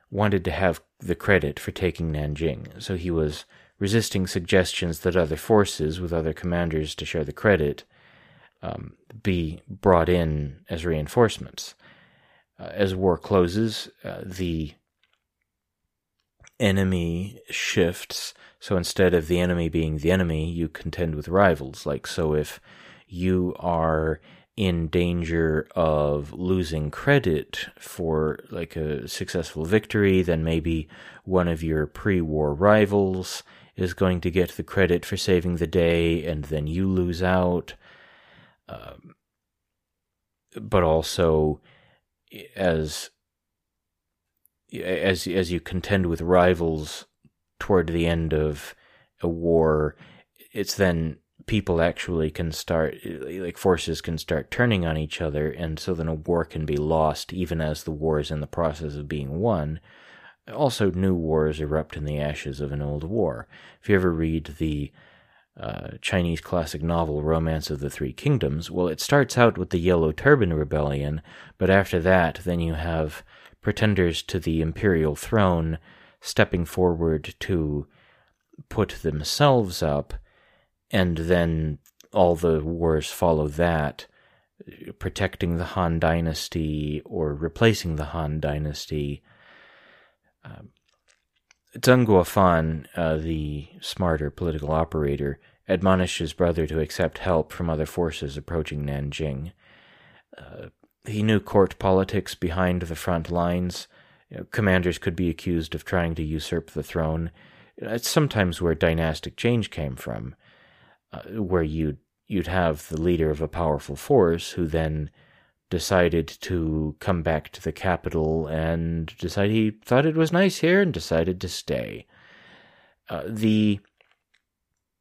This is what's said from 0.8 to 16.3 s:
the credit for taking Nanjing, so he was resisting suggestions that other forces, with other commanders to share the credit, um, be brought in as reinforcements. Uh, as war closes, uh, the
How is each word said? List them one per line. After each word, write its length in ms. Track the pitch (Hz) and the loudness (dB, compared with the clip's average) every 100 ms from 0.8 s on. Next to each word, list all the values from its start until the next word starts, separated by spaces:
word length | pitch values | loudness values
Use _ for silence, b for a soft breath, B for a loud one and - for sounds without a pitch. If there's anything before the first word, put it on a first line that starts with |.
| - _ | -6 _
the 160 | - 85 | -4 -4
credit 440 | - 95 73 71 | 4 4 4 -4
for 120 | - | -8
taking 400 | - 92 - 82 | -2 -2 -2 -4
Nanjing, 720 | 76 76 73 80 - - - | -2 -4 -2 -2 -2 -10 -14
so 140 | - 92 | -8 -6
he 160 | 90 | -2
was 340 | 82 78 73 - b b _ | 0 0 -2 -12 b b _
resisting 480 | 98 113 104 101 92 | 0 0 0 -2 -2
suggestions 720 | 98 85 95 90 - 87 78 | -4 2 2 2 0 -4 -2
that 160 | 92 87 | 0 2
other 200 | 80 76 | 2 -2
forces, 640 | - 110 98 - 78 85 | 4 4 4 0 -4 -2
with 100 | 87 | -4
other 220 | 82 78 | -2 -2
commanders 600 | 78 87 87 85 78 76 - | -4 -4 -2 -2 -2 -4 -8
to 100 | 76 | -6
share 180 | 85 | -4
the 80 | 71 | -6
credit, 520 | - 107 95 73 71 - b b b b b b _ | 0 4 4 4 -2 -12 b b b b b b _
um, 300 | - - - - _ 110 | -10 -10 -12 -18 _ -8
be 400 | 104 90 80 82 - | -2 -2 -2 -6 -14
brought 420 | 95 101 87 82 | -2 4 6 6
in 520 | 87 80 76 71 71 - | 2 2 -2 -4 -10 -10
as 160 | 85 85 | -6 -2
reinforcements. 920 | 78 76 - 113 - - - - - b b b b b b b _ | -2 -2 2 2 0 -12 -14 -16 -18 b b b b b b b _
Uh, 100 | - | -14
as 220 | 95 98 92 | -2 0 2
war 220 | 95 82 | 2 2
closes, 720 | - 98 87 95 113 104 - _ | 2 4 4 2 -2 -2 -10 _
uh, 180 | - 90 | -14 -12
the 500 | 98 90 90 80 76 - _ _ _ _ _ _ _ _ _ _ _ _ _ _ _ | -12 -6 -4 -2 -6 -10 _ _ _ _ _ _ _ _ _ _ _ _ _ _ _